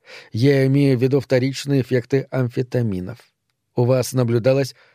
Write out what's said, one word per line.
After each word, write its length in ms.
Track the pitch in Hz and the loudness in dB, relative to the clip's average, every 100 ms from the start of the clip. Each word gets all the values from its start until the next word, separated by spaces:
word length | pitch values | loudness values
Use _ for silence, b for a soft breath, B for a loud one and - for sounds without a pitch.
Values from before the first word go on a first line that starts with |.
| B B B | B B B
Я 340 | 110 131 139 135 | 0 2 4 2
имею 300 | 139 139 127 | 2 2 2
в 40 | |
виду 180 | 131 139 | 2 0
вторичные 640 | - 131 131 135 143 139 | 0 0 0 -4 -2 -2
эффекты 460 | 120 127 - 135 135 | 0 -2 -2 -4 -2
амфетаминов. 880 | 131 123 123 127 127 117 95 90 117 _ _ _ _ _ - | -4 -4 -4 -4 -4 -2 -4 -8 -14 _ _ _ _ _ -2
У 80 | |
вас 300 | 120 131 120 | 0 0 0
наблюдалась 600 | 127 120 120 110 135 131 b b | -2 0 0 2 0 -2 b b